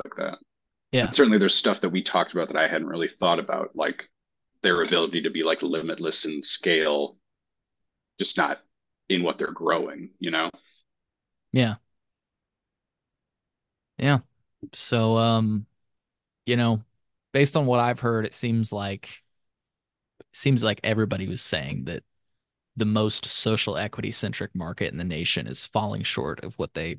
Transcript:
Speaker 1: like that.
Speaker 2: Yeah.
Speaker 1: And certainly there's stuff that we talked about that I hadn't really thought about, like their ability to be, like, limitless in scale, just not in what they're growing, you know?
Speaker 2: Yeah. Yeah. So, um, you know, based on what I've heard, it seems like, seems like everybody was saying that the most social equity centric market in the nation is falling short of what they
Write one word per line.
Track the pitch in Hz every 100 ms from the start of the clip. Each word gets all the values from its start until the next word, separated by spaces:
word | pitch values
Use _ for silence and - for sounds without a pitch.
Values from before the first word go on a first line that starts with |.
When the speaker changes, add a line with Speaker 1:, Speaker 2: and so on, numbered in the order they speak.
Speaker 1:
like | - -
that. | 50 - _ _ _ _ _
Speaker 2:
Yeah. | - -
Speaker 1:
And | -
certainly | 127 107
there's | 98
stuff | - 110 98
that | 92
we | 92
talked | - 90 82
about | 87 82
that | 78
I | 80
hadn't | 82 80
really | 82 80
thought | - 90 82
about, | - 78 -
like | - 78 - - _ _ _ _ _
their | 98 87
ability | 78 85 80 82
to | 78
be, | 80
like, | 80 80
limitless | 87 80 80 78 80 -
in | 80 76
scale, | - - 95 80 78 73 71 - _ _ _ _ _ _ _ _ _ -
just | 98 -
not | 76 71 _ _ _ _ -
in | 92
what | 85 -
they're | 80
growing, | 82 80 82 73 73 - -
you | 87
know? | 80 120 - _ _ _ _ _ _ _ _ _
Speaker 2:
Yeah. | 127 117 107 _ _ _ _ _ _ _ _ _ _ _ _ _ _ _ _ _ _ _ _ _ -
Yeah. | 135 135 - _ _ _ -
So, | - - 117 110 113
um, | 117 113 110 107 110 _ _ _ _ _ _ _ -
you | 120
know, | 117 110 - _ _ _ _
based | 135 143 160
on | 135
what | 123
I've | 120 120
heard, | 120 113 107
it |
seems | - 120 113 110
like, | 104 101 101 - - _ _ _ _ _ _ _ _ _ _ -
seems | - 139 127
like | 110 104
everybody | 110 110 107 90 -
was | -
saying | - 80 67 -
that | - 87 - _ _ _ _ _ _ 113
the | 107
most | 107 107 - -
social | - 110 110 - 80
equity | 104 - 104
centric | - 107 - 101
market | 92 82 - 90
in | 80
the |
nation | 87 80 85 - -
is | - -
falling | 107 104 104
short | 107 - 71 71
of | - -
what | 73
they | - 82